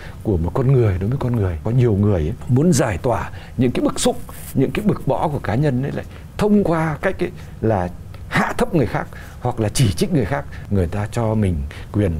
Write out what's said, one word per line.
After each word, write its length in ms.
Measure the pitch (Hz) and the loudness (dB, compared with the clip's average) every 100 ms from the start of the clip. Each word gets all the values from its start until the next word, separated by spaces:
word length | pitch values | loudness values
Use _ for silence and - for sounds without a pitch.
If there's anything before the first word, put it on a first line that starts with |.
| - - | -12 -6
của 140 | - 92 | 0 0
một 140 | 82 | 0
con 180 | 127 127 | 0 4
người 240 | 135 113 90 | 4 4 2
đối 100 | 101 | 0
với 80 | 135 | -2
con 180 | 127 120 | 0 0
người. 220 | 95 82 | 0 -2
Có 60 | 110 | 0
nhiều 220 | 127 120 | 2 4
người 280 | 98 104 95 | 4 4 2
ấy 120 | 76 113 - | 0 -2 0
muốn 240 | 123 175 | 4 4
giải 260 | 143 131 87 | 4 2 0
tỏa 320 | 120 110 - - - - | 0 -2 -4 -10 -8 0
những 140 | 120 | 0
cái 140 | - | 2
bức 160 | 294 - | 0 0
xúc, 160 | 247 240 - - - | 0 -2 -6 -12 -6
những 160 | 131 131 | 0 0
cái 140 | - 208 | 2 0
bực 180 | 143 - | 0 0
bõ 220 | 117 160 | 0 0
của 100 | 143 | -2
cá 160 | - | -2
nhân 280 | 110 151 123 | 0 2 0
ấy 100 | 143 | -2
lại 120 | 139 - - - - | -6 -8 -12 -12 -2
thông 260 | 208 208 | 4 4
qua 340 | 190 165 160 143 | 4 2 0 -2
cách 200 | 190 - | -2 -2
ấy 80 | 175 - - - | -4 -6 -14 -2
là 280 | 110 104 87 - - - - | 0 2 0 -6 -12 -14 -4
hạ 240 | - - - | -2 0 0
thấp 160 | 262 | 0
người 120 | 170 113 | 2 2
khác 200 | 147 - - - - | 0 -6 -10 -14 -6
hoặc 200 | 123 117 | -4 0
là 80 | 104 | 0
chỉ 240 | - 117 | 2 2
trích 200 | - 214 | 2 0
người 120 | 170 | 2
khác. 200 | 95 143 - - - | 0 -2 -6 -10 -2
Người 160 | 101 85 | 0 0
ta 220 | 101 101 | 0 -4
cho 220 | 120 113 | 0 0
mình 220 | 110 98 80 71 - - | 2 2 0 -4 -8 -4
quyền 200 | 101 101 80 | 0 2 0